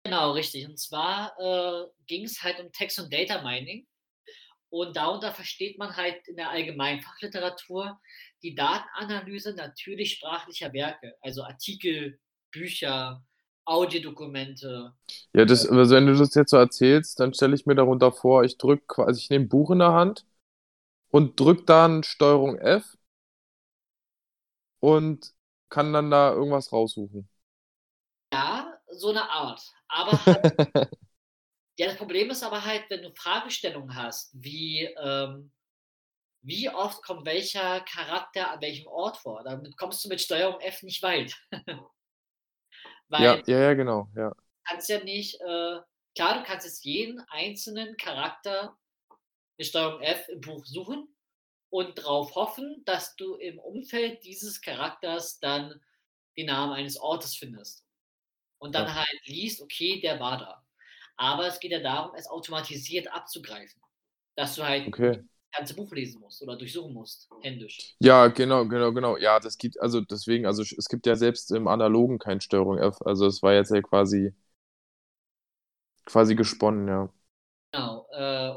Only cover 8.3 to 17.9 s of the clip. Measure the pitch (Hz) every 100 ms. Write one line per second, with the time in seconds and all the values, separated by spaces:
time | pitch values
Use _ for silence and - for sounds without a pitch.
8.3 | _ 170 139 190 202 - 175 208 208 190
9.3 | 202 208 185 143 - - 196 - - 156
10.3 | 170 175 - 151 131 147 - 117 - 135
11.3 | 127 - 135 - 196 180 156 143 135 _
12.3 | _ _ 156 175 - 147 135 127 127 _
13.3 | _ _ _ - 165 180 170 151 151 151
14.3 | 139 135 131 135 123 120 _ - - _
15.3 | - 110 123 - 127 123 131 139 139 143
16.3 | 151 143 135 123 - 127 151 156 - 127
17.3 | 131 135 139 - 135 127